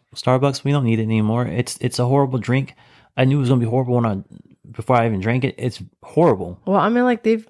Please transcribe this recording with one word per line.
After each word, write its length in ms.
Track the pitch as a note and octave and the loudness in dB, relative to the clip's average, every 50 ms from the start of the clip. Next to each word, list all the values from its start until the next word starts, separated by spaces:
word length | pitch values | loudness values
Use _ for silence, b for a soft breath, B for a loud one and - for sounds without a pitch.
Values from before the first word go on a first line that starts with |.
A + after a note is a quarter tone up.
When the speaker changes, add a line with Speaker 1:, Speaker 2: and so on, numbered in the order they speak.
| _ _ - | _ _ -14
Speaker 1:
Starbucks, 480 | - - B2 B2+ B2+ C3+ C#3+ C3 - - | -6 -2 0 0 2 2 0 -2 -2 -2
we 80 | C#3 | 0
don't 120 | C#3+ D3 C3 | 0 2 2
need 140 | A2+ A2+ A2 | 2 0 0
it 60 | A2 | 0
anymore. 420 | A2 A2 A2 G#2+ G#2+ A2 A#2+ B2 | 0 0 2 2 2 0 0 -2
It's, 320 | - D#2+ A#2+ B2 - - - | -2 -2 -4 -4 -4 -6 -6
it's 200 | - B2+ - - | -6 -4 -2 -2
a 60 | B2 | 0
horrible 340 | B2 C3+ C#3+ C#3 C3+ B2+ B2 | 2 2 2 2 0 -2 -4
drink. 340 | G2+ - B2 C3+ C3+ - - b b b b b b b b | -2 -2 -2 -2 -2 -4 -10 b b b b b b b b
I 100 | - C3 | 0 0
knew 120 | C3 C#3 D3 | 2 2 2
it 40 | |
was 80 | C3+ A#2+ | 2 2
gonna 120 | C3+ B2 | 2 2
be 60 | A#2 A2 | 2 0
horrible 280 | A#2 C3 C3 B2 B2 A#2+ | 0 -2 0 0 0 0
when 80 | A#2+ A2+ | 0 0
I, 160 | G2+ F#2+ G2+ _ - - - _ - _ _ - | -2 -4 -6 _ -18 -20 -20 _ -20 _ _ -20
before 240 | - - - - B2+ | -16 -10 -2 2 2
I 100 | A#2+ A2+ | 2 2
even 140 | A#2 A2 F#2+ | 2 0 -2
drank 240 | F#2 A2 A#2+ B2+ B2 | -2 -2 -2 0 -2
it. 100 | B2+ - - | -4 -4 -4
It's 200 | B2 B2+ - - F#2 - _ _ | -6 -6 -6 -8 -16 -18 _ _
horrible. 580 | - - - D#3 F3 D#3+ A2+ F#2 F2+ E2+ F#2 - - | -14 -4 0 2 4 4 4 2 -2 -10 -10 -10 -6
Speaker 2:
Well, 140 | G3 G3 G3 | -2 0 0
I 100 | D3+ G#3 | 0 2
mean, 140 | A#3 A#3+ B3 | 2 2 2
like, 180 | B3+ A#3+ A#3 | 0 0 0
they've 240 | - A3 A3+ A3 A3 | 0 0 0 0 -2